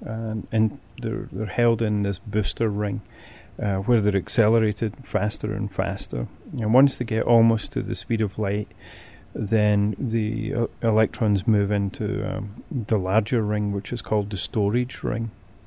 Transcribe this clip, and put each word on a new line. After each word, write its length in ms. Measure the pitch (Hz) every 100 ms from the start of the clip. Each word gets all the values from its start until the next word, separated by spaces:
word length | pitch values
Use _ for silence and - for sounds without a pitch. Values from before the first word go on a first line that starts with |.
and, 460 | - 113 113 110 -
and 280 | 113 110 - - -
they're, 260 | 117 110 104
they're 160 | - 104
held 360 | - 120 117
in 200 | 113 104
this 160 | 101 98
booster 520 | 107 107 104 - 113
ring, 320 | 101 104 104 - - - - - -
uh, 140 | 107 98
where 240 | 104 117
they're 160 | 101 95
accelerated 800 | 90 - 107 113 110 104 110 -
faster 500 | - 98 104 - 107
and 180 | 104 104
faster. 560 | - 90 - - 123 120 - - 143
And 140 | 107
once 240 | 123 139 -
they 80 |
get 200 | 117 110
almost 480 | - 117 113 110 -
to 100 | -
the 120 | 98
speed 280 | 101 - 110
of 160 | 107 -
light, 300 | 101 104 104 - - - - - -
then 600 | - 98 110 104 104 101 -
the, 560 | 117 113 107 110 110
uh, 120 | 101 117 -
electrons 640 | 117 107 113 - 110 101 101
move 240 | 104 101
into, 560 | 104 98 - 104 101 104
um, 360 | 98 101 104 -
the 280 | 131 107 107
larger 440 | 92 104 104 120
ring, 300 | 104 104 104
which 200 | 101 -
is 80 | 117
called 300 | - 107 104
the 80 | 98
storage 640 | - 110 101 117 123 -
ring. 280 | 123 113 113 - - -